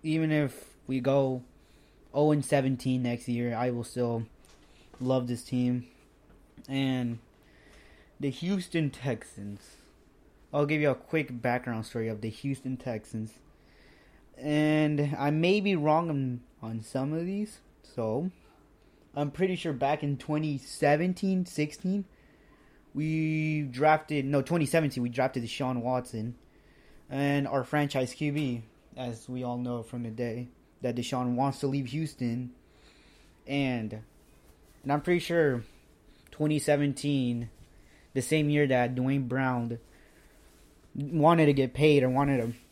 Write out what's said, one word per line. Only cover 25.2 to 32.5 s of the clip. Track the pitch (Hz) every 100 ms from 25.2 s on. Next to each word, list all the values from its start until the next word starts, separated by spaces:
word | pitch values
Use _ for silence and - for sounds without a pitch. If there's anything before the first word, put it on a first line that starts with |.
| 131 131
Deshaun | 117 - 127 123
Watson. | 120 127 123 113 110 123 - _ - - - - -
And | 135 143 143 139
our | 135
franchise | 123 147 143 135 127
Q | - 151
B, | 147 139 120 110 - - -
as | 123 113 -
we | 127
all | 123 123
know | 123 120
from | 113 123
the | 117
day, | 110 120 117 123 - _ -
that | 123 120
Deshaun | 120 127 123
wants | 123 135 135
to | 139
leave | 139 127
Houston. | 143 156 - 123 117 123